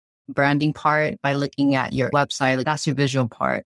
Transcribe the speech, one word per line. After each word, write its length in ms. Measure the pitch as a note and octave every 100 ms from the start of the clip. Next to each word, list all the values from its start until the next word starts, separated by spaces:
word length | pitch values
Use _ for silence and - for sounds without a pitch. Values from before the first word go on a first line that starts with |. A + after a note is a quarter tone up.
| _ _ -
branding 460 | C#3 C#3 D3 D3+
part 480 | D3+ D3+ D3+ D3+ -
by 120 | C#3
looking 420 | C#3 C#3+ - C#3+ C3+
at 180 | B2
your 160 | C3+ B2
website. 480 | C#3+ C#3 - C3 C3
Like, 80 | C3
that's 220 | D3+ -
your 80 | C#3
visual 320 | C#3+ C3 A#2+
part. 360 | - C2 G#2 -